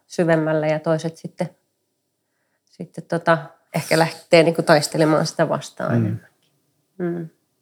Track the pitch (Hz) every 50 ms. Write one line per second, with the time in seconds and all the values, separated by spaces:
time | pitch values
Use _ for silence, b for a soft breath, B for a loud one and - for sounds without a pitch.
0 | _ - - - 180 165 165 160 156 156 156 156 151 156 156 151 156 165 160 156
1 | 165 165 160 - - 165 _ - 180 - - _ _ _ _ _ _ _ _ _
2 | _ _ _ _ _ _ _ _ _ _ _ _ _ _ _ - 175 - - -
3 | - - 170 165 - 170 165 151 151 - - _ _ _ - 165 - - 160 160
4 | 165 160 - - - - 175 170 156 165 165 - - - 160 147 143 - - 156
5 | 160 156 160 151 165 156 - - 160 143 147 143 - - - - - - 120 120
6 | 113 110 113 113 - _ _ _ _ _ _ _ _ _ _ _ _ _ _ -
7 | 180 170 170 175 165 160 _ _ _ _ _ _